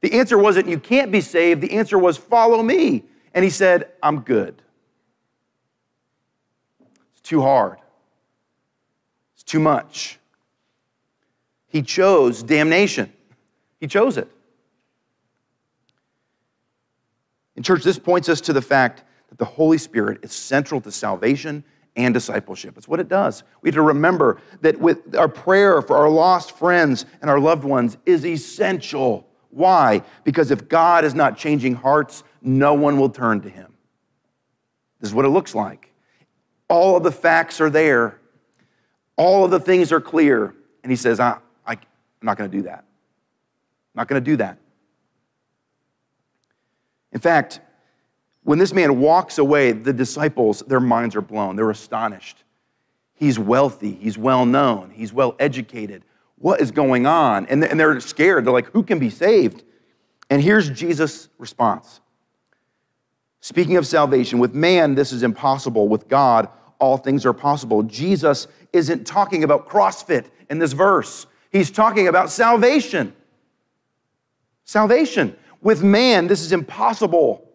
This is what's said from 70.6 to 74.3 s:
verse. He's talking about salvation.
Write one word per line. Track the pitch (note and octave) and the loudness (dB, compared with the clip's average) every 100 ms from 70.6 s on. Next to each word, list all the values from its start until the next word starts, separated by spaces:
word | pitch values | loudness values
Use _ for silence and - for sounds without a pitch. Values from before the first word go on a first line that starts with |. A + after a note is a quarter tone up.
| D#3+ | -4
verse. | C#3 F#3+ F#3 G#2+ - - _ _ | 0 2 2 -2 -14 -20 _ _
He's | F#3+ D#3+ | -2 -2
talking | - A#3 G#3+ F3+ | 0 0 2 2
about | F3+ - | 2 0
salvation. | - A#3 A#3 A#3+ D4 - F#3+ A2+ - _ _ _ _ _ _ _ _ _ _ _ | 0 2 4 4 2 -2 -6 -6 -10 _ _ _ _ _ _ _ _ _ _ _